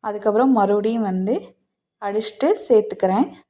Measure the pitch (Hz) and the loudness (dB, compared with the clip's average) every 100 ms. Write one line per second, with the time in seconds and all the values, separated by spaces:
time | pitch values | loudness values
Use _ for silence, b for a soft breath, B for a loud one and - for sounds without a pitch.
0 | 220 208 214 208 269 240 196 208 214 233 | -10 -4 0 2 2 2 2 2 0 -2
1 | 208 185 190 330 - _ _ _ _ _ | -2 -2 -2 -4 -6 _ _ _ _ _
2 | 202 208 220 - - 427 - 220 208 - | -6 -6 -6 -4 -2 -2 2 4 4 0
3 | 190 196 - - | 0 0 -2 -6